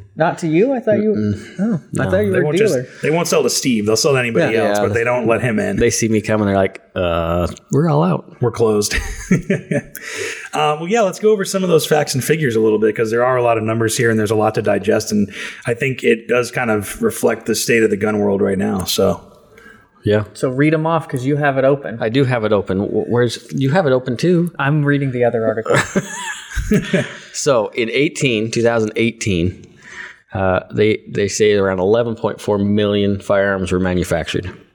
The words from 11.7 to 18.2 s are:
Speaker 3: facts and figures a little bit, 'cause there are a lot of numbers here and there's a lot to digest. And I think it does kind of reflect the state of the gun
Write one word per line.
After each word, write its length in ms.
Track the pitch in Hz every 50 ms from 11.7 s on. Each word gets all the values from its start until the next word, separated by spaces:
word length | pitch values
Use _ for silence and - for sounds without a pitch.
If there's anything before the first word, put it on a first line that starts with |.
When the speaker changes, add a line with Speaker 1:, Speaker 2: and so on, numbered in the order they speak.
| 170 151 151
Speaker 3:
facts 280 | - 160 151 143 - -
and 100 | 131 117
figures 320 | - 151 165 156 123 110
a 40 | 110
little 180 | 110 110 107 104
bit, 180 | 110 110 -
'cause 140 | - 117 110
there 120 | 113 120 123
are 120 | 127 131
a 60 | 127 120
lot 160 | 117 117 113
of 60 | 107
numbers 300 | 110 113 113 113 110 -
here 120 | - 120 117
and 80 | 113 110
there's 120 | 107 101
a 40 | 110
lot 180 | 107 107 110 -
to 80 | 117 107
digest. 500 | 107 101 101 92 104 107 110 - - 107
And 180 | 104 101 - - - - - - - -
I 80 | - 120
think 280 | - 143 135 127 - -
it 260 | 120 117 110 - -
does 220 | 123 123 120 -
kind 200 | - 135 127 113
of 320 | 107 107 101 - - - 117
reflect 420 | 110 - - - 120 120 - -
the 100 | - 107
state 280 | - - - 123 113 107
of 80 | 101
the 60 | 104
gun 220 | 98 107 107 107 104